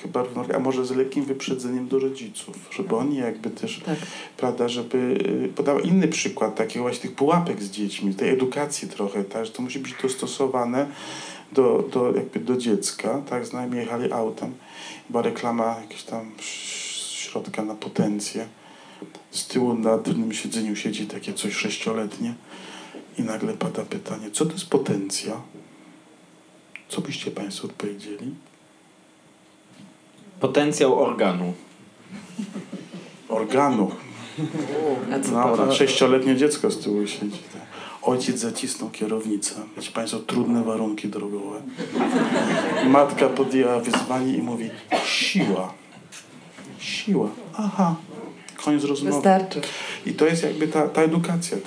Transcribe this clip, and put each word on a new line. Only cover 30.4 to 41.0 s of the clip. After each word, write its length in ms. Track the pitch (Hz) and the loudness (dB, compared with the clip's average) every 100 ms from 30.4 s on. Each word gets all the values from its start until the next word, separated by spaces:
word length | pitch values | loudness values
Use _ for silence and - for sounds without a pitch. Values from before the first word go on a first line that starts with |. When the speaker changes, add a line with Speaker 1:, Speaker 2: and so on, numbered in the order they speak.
| 135 143 147 147 135 131 | 2 4 4 4 6 6
Speaker 3:
organu. 500 | 123 110 101 90 90 87 - - - - - 196 - - 196 190 - 214 - 180 - - - | 4 4 2 2 -2 -4 -12 -20 -20 -20 -18 -16 -14 -10 -8 -10 -10 -12 -12 -16 -16 -16 -4
Speaker 1:
Organu? 600 | 110 110 131 143 113 98 - - - - - 151 156 139 147 156 127 117 | -2 2 4 4 4 2 -2 -14 -14 -12 -6 -4 -4 -2 0 0 0 0
Speaker 2:
A 60 | 139 | -2
co 120 | 131 | 2
Speaker 1:
Dobra, 340 | 117 123 113 | 4 4 4
Speaker 2:
to? 80 | 135 | 4
Speaker 1:
sześcioletnie 600 | 135 135 - 127 131 131 | 6 6 6 6 6 6
dziecko 360 | 127 147 - 104 | 6 4 4 0
z 80 | - | 0
tyłu 280 | 107 104 104 | 0 0 0
siedzi. 300 | - 104 95 - | -2 -6 -8 -14
Tak. 80 | - - - - - | -16 -16 -16 -14 -2
Ojciec 360 | - 127 127 117 | 2 2 2 0
zacisnął 500 | 117 - 127 - - | -2 -4 -4 -4 -6
kierownicę. 680 | - 107 110 107 104 - - - - | -4 -2 -2 0 -2 -2 -6 -12 -10
Wiecie 140 | - | -6
państwo, 280 | 117 113 113 | -4 -4 -4
trudne 440 | - 120 117 120 | 0 0 4 4
warunki 440 | 113 110 110 107 | 2 2 0 -2